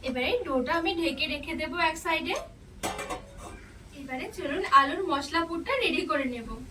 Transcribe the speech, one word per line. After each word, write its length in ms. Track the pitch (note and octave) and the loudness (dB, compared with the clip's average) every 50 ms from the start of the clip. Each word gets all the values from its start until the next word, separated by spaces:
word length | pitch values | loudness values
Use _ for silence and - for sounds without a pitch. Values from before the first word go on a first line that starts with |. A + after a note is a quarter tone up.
| - | -4
এবারে 240 | C4 A#3+ B3 B3 - B4 B4 - | -2 -2 0 0 2 2 0 0
ডোটা 240 | - C#4 C4 A#3+ - D#4+ E4+ | 2 2 2 2 2 2 2
আমি 120 | E4 F#4+ G4 E4 | 2 2 0 2
ঢেকে 260 | E4 E4 C4 C4 D#4 D#4 D4+ | 0 0 0 0 -2 -2 -2
রেখে 200 | C#4+ C4+ D#4+ D#4+ - | -4 -4 -4 -4 -4
দেবো 140 | D#4 D#4 E4 F4 E4+ D#4+ | -4 -2 0 2 2 2
এক 60 | D#4 D#4+ - | 2 0 0
সাইডে। 320 | F4 E4 D#4 B3+ C4 F#4+ D5+ D#5+ - - - - - - - - - - - - - - - - - - - - - - - - - - - - - - D4 | 0 0 0 0 -2 -2 -2 -4 -8 -14 -18 -18 -18 -12 -6 -6 -4 -4 -4 -6 -6 -8 -8 -8 -12 -14 -14 -14 -14 -14 -14 -16 -18 -18 -18 -18 -16 -14 -12
এবারে 260 | C4 C4 C4 C4 E4+ G#4+ - | -8 -6 -6 -6 -6 -6 -6
চলুন 260 | F#4+ E4 C#4 C#4+ F#4 G4 - - C#4 | -6 -4 -2 -2 -2 2 8 8 8
আলুর 220 | C4+ C#4 D#4+ G4+ G4 E4+ | 8 8 2 -2 0 0
মশলা 300 | D4 C#4 - - D#4+ E4 E4 | 0 0 0 0 0 0 2
পুরটা 260 | E4 E4 E4 E4+ G#4+ C5+ C5 A#4 | 2 -2 -4 -2 0 0 2 4
রেডি 200 | E4+ - - - - | 4 2 2 2 2
করে 140 | D4+ C#4+ C4+ B3+ B3 | 2 2 2 0 -2
নেব। 140 | A#3 A3+ G#3 A3+ - - - | -4 -6 -6 -8 -8 -8 -12